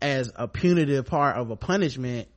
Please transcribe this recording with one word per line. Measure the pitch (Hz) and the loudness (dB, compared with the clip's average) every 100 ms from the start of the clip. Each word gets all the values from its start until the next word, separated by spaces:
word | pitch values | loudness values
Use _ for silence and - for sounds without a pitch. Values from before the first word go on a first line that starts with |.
as | 143 135 123 - | -2 0 -2 -6
a | 117 | -8
punitive | - 180 175 143 135 - | 0 4 4 4 0 0
part | 156 143 117 | 2 2 0
of | 117 | -4
a | 104 | -6
punishment | - 202 156 131 123 120 - | -2 0 0 -2 -6 -6 -8